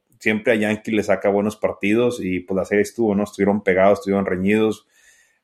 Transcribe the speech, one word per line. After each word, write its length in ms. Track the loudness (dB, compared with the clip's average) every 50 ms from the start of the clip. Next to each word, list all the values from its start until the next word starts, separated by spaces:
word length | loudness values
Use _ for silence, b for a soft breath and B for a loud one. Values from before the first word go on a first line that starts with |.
| _ _ _ _
siempre 360 | -2 0 0 0 2 0 0
a 20 |
Yankees 380 | 2 2 0 -2 -4 -4 -2 -2
le 80 | -2 0
saca 260 | 0 0 0 0 0
buenos 280 | 0 0 0 -2 -4
partidos 640 | -4 -4 -4 -4 -4 -2 0 0 2 0 0 -2 -4 -4
y, 180 | -4 -4 -4
pues, 160 | -4 -4 -4
la 80 | -4 -2
serie 180 | 0 0 0 0
estuvo, 320 | 0 -2 -2 0 0 0
¿no? 100 | 0 -2
Estuvieron 380 | -4 -2 -2 0 0 0 0 0
pegados, 360 | 0 2 4 4 4 4 2
estuvieron 260 | 0 -2 -2 -2 0
reñidos, 640 | -2 -2 -2 0 0 2 2 2 0 -2 -4 _ b b b b b b b b b b b